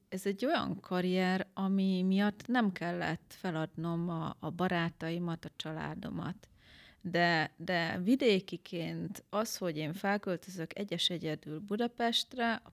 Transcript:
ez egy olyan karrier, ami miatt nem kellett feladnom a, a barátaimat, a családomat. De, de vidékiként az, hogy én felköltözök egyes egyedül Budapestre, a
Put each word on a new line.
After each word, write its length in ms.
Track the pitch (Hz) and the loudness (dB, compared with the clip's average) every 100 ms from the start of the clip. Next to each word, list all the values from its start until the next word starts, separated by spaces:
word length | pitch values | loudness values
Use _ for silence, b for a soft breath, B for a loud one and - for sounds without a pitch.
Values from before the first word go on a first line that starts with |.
| - | -10
ez 160 | 185 196 | -4 -2
egy 200 | 196 254 | 0 2
olyan 340 | - - - | 2 0 -4
karrier, 680 | - 180 180 185 185 185 - | -2 0 2 4 4 2 0
ami 480 | - 190 196 190 185 | -2 2 4 4 4
miatt 460 | 185 190 208 208 - | 4 4 4 0 0
nem 240 | 247 208 | 2 2
kellett 640 | 180 170 175 165 156 - - | 2 -2 -2 -2 -2 -6 -8
feladnom 680 | 185 160 160 - 165 170 175 | -4 -2 -2 -2 -2 0 -2
a, 260 | 165 160 - | -2 -4 -6
a 100 | 160 | -6
barátaimat, 960 | 170 185 175 170 - 165 170 175 165 165 | -2 0 2 0 -2 -4 -2 -2 -4 -8
a 60 | - | -10
családomat. 960 | 156 156 151 156 - - 170 - - b b b b b | -8 -6 -6 -6 -6 -6 -6 -8 -14 b b b b b
De, 520 | 180 175 175 160 151 - | -2 2 4 4 0 -4
de 420 | 170 180 165 180 | -2 0 0 0
vidékiként 1200 | 180 269 247 190 185 170 - 175 165 165 170 - - | 2 4 6 4 2 -10 -8 -6 -4 -4 -6 -8 -6
az, 280 | 202 226 - | -2 -2 -2
hogy 200 | 180 156 | -4 -2
én 160 | 156 | -4
felköltözök 840 | 185 196 202 202 170 - 185 160 - | -2 0 0 0 -4 -6 -8 -8 -6
egyes 320 | 202 170 - | -4 0 0
egyedül 500 | 175 160 151 151 156 | 0 -4 -4 -6 -8
Budapestre, 1000 | 202 208 240 - 233 226 - 254 233 220 | -4 -2 -2 0 0 0 -2 -2 -2 -2
a 60 | - | -6